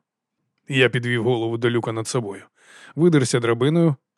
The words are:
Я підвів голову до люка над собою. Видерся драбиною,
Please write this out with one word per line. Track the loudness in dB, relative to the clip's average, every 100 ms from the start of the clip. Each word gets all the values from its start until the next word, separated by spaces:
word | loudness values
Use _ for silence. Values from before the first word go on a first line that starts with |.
| _ _ _ _ _ _ -6
Я | 0 2
підвів | 0 -2 -2
голову | 0 -2 -2 -2
до | -2
люка | -2 -4
над | -6 -6
собою. | -6 -6 -10 -18 _ _ -20 -12 0
Видерся | 4 4 2 0
драбиною, | 0 0 0 2 2 0 _